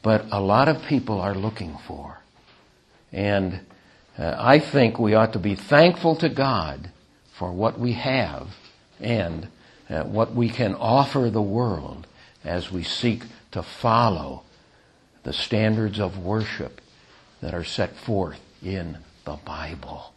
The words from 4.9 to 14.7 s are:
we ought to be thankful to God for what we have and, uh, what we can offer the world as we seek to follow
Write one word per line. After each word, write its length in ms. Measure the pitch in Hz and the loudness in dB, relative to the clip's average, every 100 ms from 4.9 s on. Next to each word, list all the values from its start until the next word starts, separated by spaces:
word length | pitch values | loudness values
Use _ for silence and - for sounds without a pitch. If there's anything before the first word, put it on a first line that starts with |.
| - | 4
we 140 | 110 | 4
ought 220 | 110 113 | 6 4
to 40 | 110 | 2
be 180 | 104 98 | -2 -2
thankful 600 | - 147 175 170 165 160 | 4 6 6 4 0 2
to 140 | 165 | 0
God 600 | 123 135 113 78 69 90 - _ _ _ - | 0 0 0 -2 -8 -12 -18 _ _ _ -10
for 140 | 90 | -8
what 260 | 90 110 120 | -2 -2 0
we 140 | 120 | -2
have 560 | 117 139 131 92 67 95 - - _ _ _ | -2 -2 -2 -2 -6 -12 -18 -20 _ _ _
and, 480 | 117 113 85 82 98 - - - - | -2 -2 -2 -6 -10 -16 -20 -20 -8
uh, 120 | 80 | -6
what 300 | - 104 113 | -2 0 0
we 140 | 120 117 | 2 0
can 260 | 117 110 | 2 -2
offer 560 | - 117 131 139 143 120 | 0 2 4 4 2 0
the 120 | 110 | 0
world 640 | 101 107 120 85 69 - - _ - _ | 0 0 0 -2 -6 -12 -18 _ -20 _
as 260 | 78 87 87 | -6 -6 -4
we 120 | 92 | -6
seek 420 | 82 - 120 110 - - _ | -6 -2 -2 -2 -8 -20 _
to 100 | 85 | -10
follow 800 | 80 - 117 113 117 85 69 - - _ _ | -10 -2 2 4 4 0 -6 -12 -18 _ _